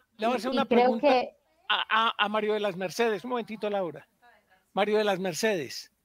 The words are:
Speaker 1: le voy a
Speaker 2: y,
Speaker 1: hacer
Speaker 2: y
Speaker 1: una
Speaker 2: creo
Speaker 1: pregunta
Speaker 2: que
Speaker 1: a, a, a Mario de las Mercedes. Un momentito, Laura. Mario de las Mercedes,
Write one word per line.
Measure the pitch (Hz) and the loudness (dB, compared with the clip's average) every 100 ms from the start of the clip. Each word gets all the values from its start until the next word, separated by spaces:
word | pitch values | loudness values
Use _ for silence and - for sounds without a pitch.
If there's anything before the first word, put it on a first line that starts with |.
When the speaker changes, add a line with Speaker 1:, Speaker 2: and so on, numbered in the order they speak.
| _ - | _ -4
Speaker 1:
le | 226 | -2
voy | |
a | 247 | -2
Speaker 2:
y, | |
Speaker 1:
hacer | 240 | -2
Speaker 2:
y | 240 | -2
Speaker 1:
una | - | 2
Speaker 2:
creo | 233 | 4
Speaker 1:
pregunta | 247 233 285 | 4 4 4
Speaker 2:
que | 262 - - _ _ - | 2 0 -10 _ _ -4
Speaker 1:
a, | 202 - 220 226 | -2 0 2 2
a, | - | 0
a | 208 | 0
Mario | 214 208 | 0 -2
de | 214 | -2
las | 208 180 | -2 -4
Mercedes. | 185 - 233 202 | -6 -2 -2 -2
Un | 247 | -4
momentito, | 247 214 214 208 | -6 -8 -6 -4
Laura. | 202 175 147 - _ _ _ _ _ _ | -2 -4 -8 -18 _ _ _ _ _ _
Mario | 185 208 214 | -2 2 2
de | |
las | 208 185 | 2 0
Mercedes, | 190 151 220 190 120 - - _ | -2 -2 0 0 -4 -12 -16 _